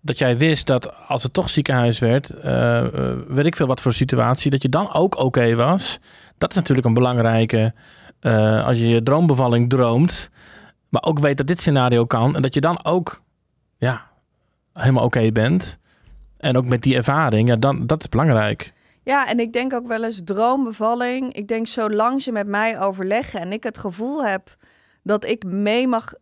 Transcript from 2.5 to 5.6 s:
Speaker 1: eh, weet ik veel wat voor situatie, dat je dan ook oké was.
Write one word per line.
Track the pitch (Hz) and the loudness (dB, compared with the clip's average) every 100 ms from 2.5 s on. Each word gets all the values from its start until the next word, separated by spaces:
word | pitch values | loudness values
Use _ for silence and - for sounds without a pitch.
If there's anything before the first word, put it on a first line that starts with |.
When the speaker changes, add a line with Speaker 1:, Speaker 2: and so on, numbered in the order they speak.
| 123 120 120 120 | 0 2 0 -2
Speaker 1:
eh, | - 131 64 - | -4 -4 -6 -4
weet | 131 151 | -2 -2
ik | - | 0
veel | 135 | -2
wat | 127 | 0
voor | - | 0
situatie, | 113 131 123 117 131 - | 0 0 0 0 0 0
dat | 135 | 0
je | 135 | 0
dan | 143 196 | -2 -2
ook | 160 190 - | 0 0 0
oké | 131 127 117 | 0 2 2
was. | 117 | 2